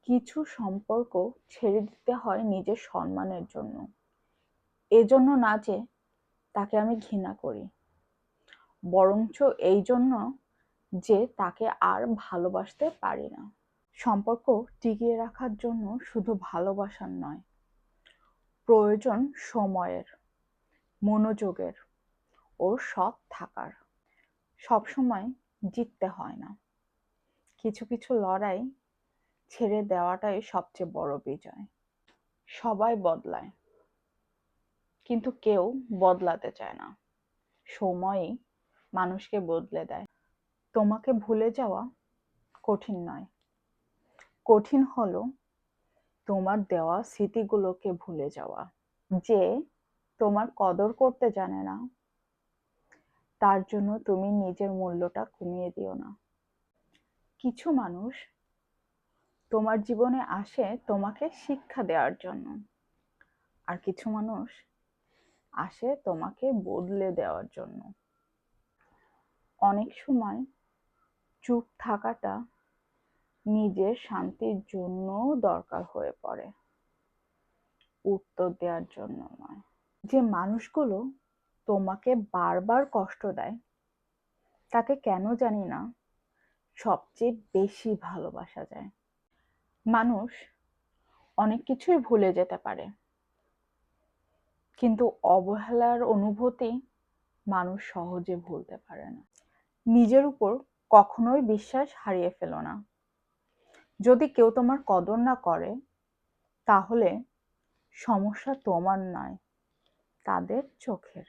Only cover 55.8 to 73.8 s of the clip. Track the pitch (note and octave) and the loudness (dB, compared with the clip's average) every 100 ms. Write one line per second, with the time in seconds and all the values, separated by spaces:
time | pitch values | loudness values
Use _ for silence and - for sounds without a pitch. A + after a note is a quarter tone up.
55.8 | F#3+ F#3 - G3+ _ _ _ _ _ _ | -8 -10 -14 -18 _ _ _ _ _ _
56.8 | _ _ _ _ _ _ B3+ A#3+ E4 C#4 | _ _ _ _ _ _ -6 -4 0 0
57.8 | G3 F3 A3 - - _ _ _ _ _ | 0 -6 -8 -10 -20 _ _ _ _ _
58.8 | _ _ _ _ _ _ _ A3 G#3+ A3 | _ _ _ _ _ _ _ -2 0 0
59.8 | G#3 A3 B3 C4 - F#3+ G3+ - G3+ A#3+ | -2 0 2 0 -2 -6 -6 -4 -4 -4
60.8 | - G3+ G3 G#3+ D#4 - - C#4 - - | -4 -2 -2 -4 -8 -8 -6 -6 -6 -8
61.8 | G3+ E3 C3 F#3 F3+ - - B2+ G#3 _ | -2 0 0 -2 -12 -12 -12 -14 -18 _
62.8 | _ _ _ _ _ _ _ _ - F3+ | _ _ _ _ _ _ _ _ -12 -8
63.8 | - F#3 A3+ G#3+ A3 G#3+ A#3 - _ _ | -8 -6 -6 -4 -6 -8 -10 -16 _ _
64.8 | _ _ _ _ _ _ _ - F3+ - | _ _ _ _ _ _ _ -8 -8 -6
65.8 | A#3+ C#4 - E3 F3 - C4 A#3 F#3 - | -4 -4 -4 -4 -6 -4 -2 -2 -2 -6
66.8 | F3+ G3+ F#3+ F3 G2 D#2 - - - - | -4 -2 -2 -2 -4 -6 -10 -14 -14 -16
67.8 | - - _ _ _ _ _ _ _ _ | -18 -20 _ _ _ _ _ _ _ _
68.8 | _ _ _ _ _ _ _ _ G3+ G3+ | _ _ _ _ _ _ _ _ 2 2
69.8 | A3 - - B3+ G#3 G#3+ C4 _ _ _ | -2 -10 0 0 0 -6 -10 _ _ _
70.8 | _ _ _ _ _ _ - A#3+ A#3 _ | _ _ _ _ _ _ 0 0 -2 _
71.8 | A#3 G#3 A3+ A#3 G3+ G3+ A#3+ _ _ _ | -6 -4 -4 -6 -6 -6 -10 _ _ _
72.8 | _ _ _ _ _ _ G#3+ G#3+ G#3+ F#3 | _ _ _ _ _ _ -2 2 2 2